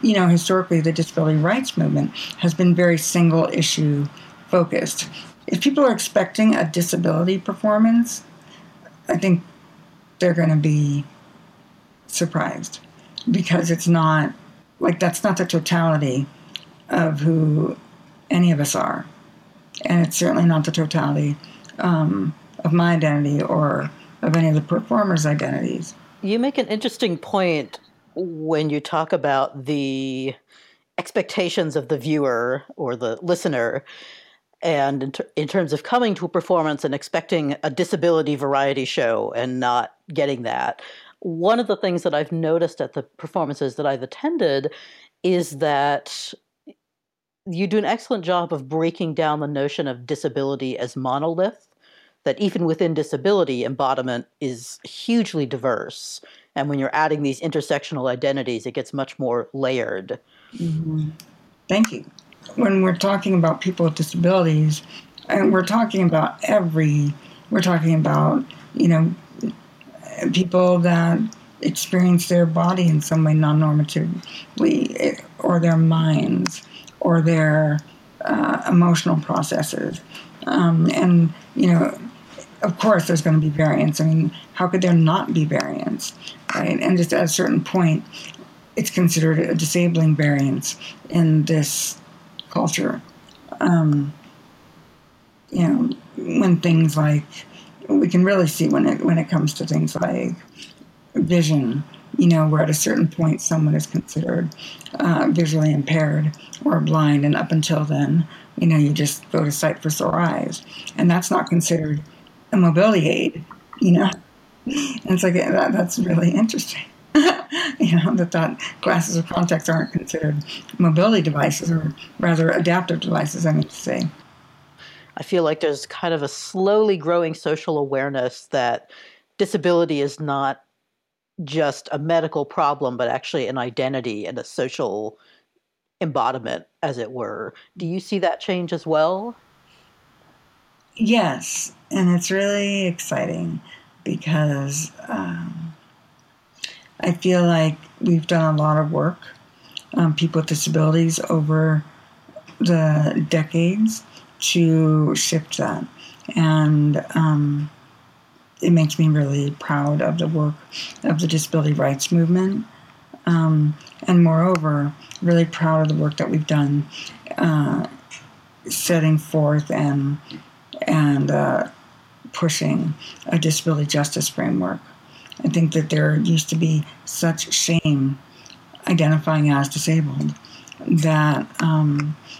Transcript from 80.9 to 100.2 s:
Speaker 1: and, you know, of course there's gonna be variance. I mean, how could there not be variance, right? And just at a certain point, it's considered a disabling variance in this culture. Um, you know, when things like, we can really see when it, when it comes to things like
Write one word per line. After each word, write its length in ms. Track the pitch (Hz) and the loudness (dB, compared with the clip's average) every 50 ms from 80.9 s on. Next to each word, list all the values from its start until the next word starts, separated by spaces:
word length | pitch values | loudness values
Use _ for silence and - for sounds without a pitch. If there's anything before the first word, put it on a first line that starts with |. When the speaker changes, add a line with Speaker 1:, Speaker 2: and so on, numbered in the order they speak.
Speaker 1:
and, 400 | - - 247 180 175 170 165 165 - - - - - | 2 2 4 4 6 6 4 4 0 -4 -16 -8 -2
you 140 | - 190 180 | 0 2 4
know, 260 | 170 165 - - - - - - - - - - - - - - - - | 4 4 2 0 -4 -8 -14 -16 -18 -20 -20 -20 -20 -20 -20 -20 -8 -4
of 160 | - 196 180 - | -4 -4 -2 0
course 280 | - 220 208 170 - | 2 2 2 2 2
there's 160 | - 170 156 | 0 0 0
gonna 160 | - 165 156 156 | 2 2 2 2
be 100 | 151 156 | 2 2
variance. 520 | 147 156 156 151 151 - 160 156 151 - | 0 0 0 2 2 2 0 0 0 0
I 40 | 160 | 2
mean, 260 | 160 160 160 147 165 - - - - - | 2 2 2 2 0 -2 -8 -14 -12 -6
how 120 | - 180 180 | -4 -2 0
could 140 | 190 185 | 0 0
there 120 | 185 180 170 | 2 4 4
not 380 | 165 165 160 175 - - - | 6 6 4 4 2 0 0
be 120 | 233 165 151 | 0 0 0
variance, 680 | 156 151 - - 73 - - - - - - - - - - - - - - - - - | 0 0 -2 -2 -4 -6 -6 -6 -6 -6 -6 -8 -10 -14 -14 -18 -20 -20 -16 -10 -8 -6
right? 240 | - - - - - | -4 -2 -2 -2 0
And 160 | - - 185 | 0 2 2
just 160 | 175 170 160 | 2 2 2
at 120 | - - 180 | 0 0 0
a 40 | 156 | 0
certain 340 | - - 180 - - 165 | 0 0 0 0 0 0
point, 420 | - - - 185 175 160 156 - - - - - - - - - - - - - - - - | -2 0 0 2 2 2 2 0 -2 -8 -16 -20 -20 -20 -20 -20 -20 -20 -20 -20 -20 -10 -6
it's 140 | 214 - - | -6 -6 -2
considered 480 | - 185 180 170 170 165 160 160 156 156 | 0 2 2 2 2 2 2 2 2 2
a 160 | - - - | 0 0 0
disabling 640 | 160 160 156 - 175 175 170 170 165 160 156 151 | 0 0 0 0 2 2 2 2 2 4 4 4
variance 600 | 156 151 147 143 139 139 135 131 151 - - - - - - - - - - | 4 2 2 2 2 2 0 0 -2 -4 -6 -8 -10 -14 -18 -20 -18 -10 -2
in 340 | - 170 170 160 156 156 147 | 0 2 4 4 4 4 2
this 540 | 160 160 156 147 - - - - - - - - - - - - - - - - - | 2 2 0 0 0 -2 -4 -6 -6 -8 -12 -18 -20 -20 -20 -20 -20 -20 -20 -14 -8
culture. 520 | - 170 - 156 - - - - - - - - - - - - - - - - - - | -4 -4 -2 -2 -2 -2 -2 -4 -4 -6 -10 -16 -20 -20 -20 -20 -20 -20 -20 -14 -6 -2
Um, 520 | - 170 175 165 160 151 147 147 143 147 147 - - - - - - - - _ - - - - - _ _ _ _ _ _ _ _ _ _ _ _ - | 2 2 4 4 4 4 2 2 0 -2 -6 -14 -18 -20 -20 -20 -20 -20 -20 _ -20 -20 -20 -20 -20 _ _ _ _ _ _ _ _ _ _ _ _ -6
you 160 | - 180 170 | -2 0 2
know, 240 | - - - - - - - - - - | 2 2 2 2 0 -2 -6 -12 -18 -14
when 440 | - - - - - 196 185 175 156 | -10 -8 -2 0 2 4 4 4 4
things 360 | 175 175 165 160 165 156 151 | 4 4 4 4 4 4 2
like, 280 | 151 151 151 151 147 - - - - - - - - - - - - - - | 2 2 2 2 0 0 -4 -12 -20 -20 -20 -20 -20 -20 -20 -20 -12 -4 0
we 200 | 302 294 - 175 | 2 2 2 4
can 160 | 185 180 185 | 4 4 4
really 220 | 196 202 185 175 | 4 4 4 2
see 220 | 151 - - 165 147 | 2 0 0 0 2
when 180 | 143 143 156 | 2 2 2
it, 180 | - - - - | 2 0 0 2
when 140 | 247 170 165 | 2 2 2
it 100 | 156 - | 2 0
comes 260 | 175 156 156 151 - | 0 0 0 0 -2
to 120 | - - | -4 -4
things 300 | 160 156 156 156 156 - | -2 0 0 0 -2 -2
like 380 | - - 76 64 62 | -2 -4 -2 -2 -2